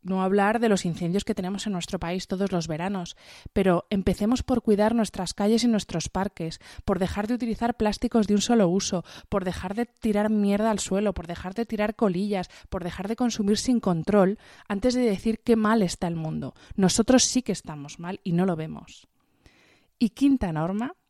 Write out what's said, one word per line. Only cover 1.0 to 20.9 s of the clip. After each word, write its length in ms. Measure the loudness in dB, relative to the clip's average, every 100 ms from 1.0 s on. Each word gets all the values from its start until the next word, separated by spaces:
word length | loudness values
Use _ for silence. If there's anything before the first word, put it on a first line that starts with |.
| -2 -2 -2
que 80 |
tenemos 320 | -4 -4 -6 -6
en 80 |
nuestro 260 | -6 -6 -6
país 280 | -4 -6 -4
todos 240 | -4 -2
los 160 | -2 -4
veranos, 500 | -6 -4 -6 -8 -14 -20 -20 -4
pero 360 | 2 4 4 2
empecemos 540 | -2 0 0 0 0
por 180 | 0 -2
cuidar 320 | 2 2 4
nuestras 400 | 2 -2 -4 -8
calles 300 | -2 2 2
y 40 | 2
nuestros 400 | 0 -2 -6 -4
parques, 520 | -4 -4 -6 -10 -10 -18 -12 -2
por 140 | 0
dejar 260 | 0 -2 -4
de 80 |
utilizar 440 | -2 -2 -2 -2 0
plásticos 500 | -2 0 0 2 4
de 80 | 2
un 60 |
solo 280 | 4 4 4
uso, 340 | 2 -2 -6 -6 -20 -4
por 160 | -4
dejar 300 | -2 -6 -8
de 140 | -6 -6
tirar 420 | _ -2 0 2
mierda 400 | 2 2 2 2
al 80 | 0
suelo, 380 | 0 0 0 -2
por 100 | -8
dejar 300 | -10 -8 -6
de 100 | -6
tirar 300 | -2 -2 0
colillas, 520 | 0 2 -2 -2 -6 -12 -10
por 140 | -8
dejar 240 | -8 -8 -6
de 80 | -2
consumir 420 | -2 0 0 0
sin 220 | 2 0
control, 580 | 2 -2 2 4 4 2 -10 -20 -8
antes 260 | -2 0
de 80 | 2
decir 380 | 0 0 -2 -4
qué 120 | 2 2
mal 260 | 4 2
está 260 | 2 -2 -4
el 80 | -4
mundo. 380 | -6 -6 -8 -14 -10 2
Nosotros 480 | 4 4 6 6
sí 180 | 4 0
que 120 | -2
estamos 460 | -6 -6 -12 -12 -12
mal 220 | -12 -10
y 100 | -2
no 120 | 2 2
lo 100 | 0
vemos. 520 | -6 -12 -16 -20 _ _ _ _ _ _ _ _ _ _
Y 140 | -4
quinta 420 | 2 2 2 0
norma 420 | -2 -2 -2 -6